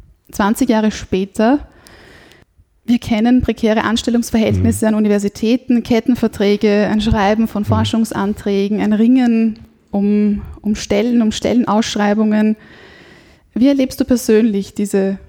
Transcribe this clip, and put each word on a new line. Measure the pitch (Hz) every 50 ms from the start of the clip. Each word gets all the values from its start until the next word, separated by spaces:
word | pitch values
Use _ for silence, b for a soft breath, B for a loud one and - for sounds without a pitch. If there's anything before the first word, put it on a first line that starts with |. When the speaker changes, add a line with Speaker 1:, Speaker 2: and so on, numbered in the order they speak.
| - - _ _ _ -
Speaker 1:
Zwanzig | - - 208 196 233 - 269 233
Jahre | 226 220 214 214
später, | - - - - - 185 196 196 - - 220 226 277 294 - B B B B B B B B B B B B B B B B _ _ _ _ _ _ _ _
wir | - 240 233
kennen | - - 240 214 220 240 254 254
prekäre | - - 226 - - 214 214 220 208
Anstellungsverhältnisse | 202 220 233 - 247 233 240 233 - - 226 220 214 208 90 - 226 226 - 220
Speaker 2:
Mhm. | 220
Speaker 1:
an | 214
Universitäten, | 214 214 208 208 208 202 202 - - 233 214 247 247 - - 247 233 226
Kettenverträge, | - 247 226 226 - 240 - - 220 - - 208 202 208 202 220 214 202 208 214 -
ein | 208 214
Schreiben | 208 226 220 220 196 196 214 214 226
von | 220 - 202 208
Speaker 2:
Mhm. |
Speaker 1:
Forschungsanträgen, | - 220 220 220 - - 226 226 - - - 196 202 208 - - 208 202 196 202 202 214 196
ein | 196 208 214
Ringen | 208 226 233 254 262 247 240 233 226 226 226 214 - - - _ _ _ _
um, | - 202 202 202 208 208 208 208 208 202 - - - -
um | - 208 214
Stellen, | - - - 208 202 220 240 240 240
um | 220 214
Stellenausschreibungen. | 220 - - - - 247 226 - 202 214 226 - - 208 208 208 208 220 220 214 214 214 214 214 214 B B B B B B B B B B B B B B B B B B _ _
Wie | 208 240 285
erlebst | 277 269 262 262 - -
du | 262
persönlich | - 254 233 - - 220 214 233 233 202 196 196 - -
diese | - 208 202 - 196 190 196 196 190 -